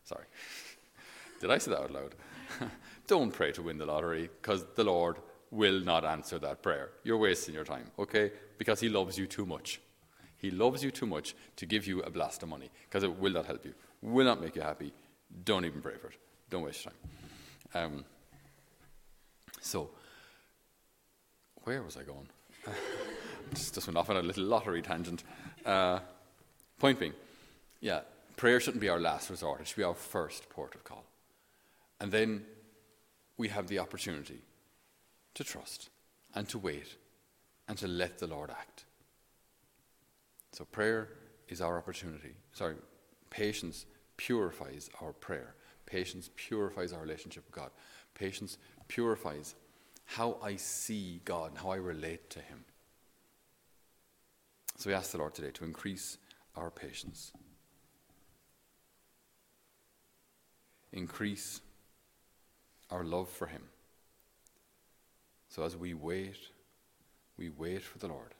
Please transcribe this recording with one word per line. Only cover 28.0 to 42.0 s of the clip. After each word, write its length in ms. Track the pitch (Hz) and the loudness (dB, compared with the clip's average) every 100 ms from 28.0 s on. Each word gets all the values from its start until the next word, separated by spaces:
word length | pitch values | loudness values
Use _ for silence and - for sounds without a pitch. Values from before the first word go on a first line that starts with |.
| - - - - | -2 -18 -16 4
prayer 220 | 120 123 | 8 8
shouldn't 220 | 131 127 | 6 2
be 80 | 104 | 4
our 100 | 87 | 6
last 300 | 85 73 - | 4 2 -2
resort. 320 | 90 80 69 | -4 -2 -2
It 60 | 78 | -4
should 100 | - | 0
be 60 | |
our 100 | 92 | 0
first 560 | 85 - 101 76 - - | 0 -2 -2 -2 -6 -12
port 260 | - 67 - | -10 -10 -10
of 80 | |
call. 200 | - - - _ _ _ _ _ _ _ _ _ | -14 -16 -16 _ _ _ _ _ _ _ _ _
And 120 | 101 | 2
then 340 | 107 110 104 101 - - - _ _ _ _ _ - | 4 4 2 -6 -18 -20 -20 _ _ _ _ _ -4
we 120 | 113 | -2
have 180 | 101 92 | -2 0
the 120 | 98 | -2
opportunity 600 | 87 90 101 78 71 58 - - _ _ _ _ _ _ _ | -2 -4 -4 -4 -8 -14 -16 -20 _ _ _ _ _ _ _
to 100 | - | -10
trust 460 | - - - - - _ _ _ _ | -8 -8 -10 -12 -14 _ _ _ _
and 140 | 98 104 | -4 -2
to 80 | 113 | -2
wait 380 | 95 73 73 - - _ _ _ _ _ - | -2 -4 -8 -16 -20 _ _ _ _ _ -10
and 100 | 104 | -6
to 100 | 98 | -2
let 320 | 87 87 - | 0 0 0
the 80 | 87 | -6
Lord 220 | 76 76 | -4 -8
act. 360 | 82 - - - _ _ _ _ _ _ _ _ _ _ _ _ _ _ _ - | -10 -12 -18 -20 _ _ _ _ _ _ _ _ _ _ _ _ _ _ _ -20
So 120 | - - | -14 -10
prayer 440 | - 107 113 110 - - - - | 0 2 2 -2 -14 -20 -20 -14
is 140 | 87 | -4
our 160 | 85 87 | 0 0
opportunity. 580 | 90 87 | -4 -8